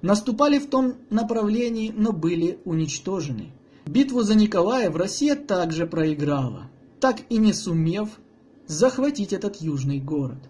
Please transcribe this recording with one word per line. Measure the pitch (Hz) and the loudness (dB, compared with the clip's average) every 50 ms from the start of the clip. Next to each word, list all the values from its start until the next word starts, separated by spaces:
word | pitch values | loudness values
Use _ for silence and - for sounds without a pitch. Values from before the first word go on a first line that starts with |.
Наступали | - 175 202 214 214 - 233 - 294 302 285 277 | 4 2 2 2 2 -2 0 2 4 4 4 2
в | 285 - | 0 0
том | - 262 262 254 240 - - - | 0 0 0 0 -2 -4 -10 -4
направлении, | 214 208 214 214 240 226 214 208 214 233 240 233 226 226 220 220 214 | -2 -2 -2 0 -2 0 0 0 0 0 0 -2 -2 -4 -4 -4 0
но | 214 208 226 208 | 0 0 0 0
были | 160 151 170 175 165 170 170 185 - - | 0 0 0 0 0 0 -2 -2 -4 -6
уничтожены. | - 160 160 160 147 - - - 196 190 190 165 147 127 107 - 151 - - _ _ _ - - | -4 -2 -2 -2 -2 -4 -8 -6 -6 -4 -4 -4 -6 -6 -8 -8 -12 -16 -20 _ _ _ -16 -14
Битву | - 143 233 285 269 262 247 | -2 2 2 2 2 2 0
за | 226 202 220 | 2 4 6
Николаев | 214 214 208 220 190 170 202 247 262 240 180 160 | 4 4 4 4 2 2 2 2 2 0 0 0
Россия | 165 175 202 - - 285 294 285 | 0 -2 -2 -2 0 2 0 0
также | 285 - - 208 180 175 170 160 156 170 | 0 0 -2 0 0 0 0 0 -2 -2
проиграла, | 170 170 165 160 156 151 143 147 147 143 139 131 123 - - - - - - - - _ - | -2 0 0 0 0 0 0 0 0 0 0 0 -2 -4 -8 -14 -16 -20 -20 -20 -20 _ 0
так | - 262 247 214 - - | 0 0 0 0 -6 -4
и | 240 220 | 0 4
не | 220 214 | 4 4
сумев | 196 - - 185 170 165 160 165 170 202 214 214 - - - _ _ _ _ - - - - - | 4 2 -2 -2 0 2 2 2 0 -2 -4 -6 -8 -14 -20 _ _ _ _ -20 -20 -20 -14 -10
захватить | 156 156 214 262 254 - 262 285 285 285 202 - 202 | 0 2 2 2 4 2 0 0 0 -2 -4 -4 -4
этот | 185 - 202 - - | -4 -4 -6 -6 -4
южный | 160 160 147 139 131 135 143 139 | -4 -4 -4 -2 -2 -2 -2 -2
город. | 135 139 156 147 139 123 110 - - | -4 -4 -4 -2 -4 -4 -6 -10 -16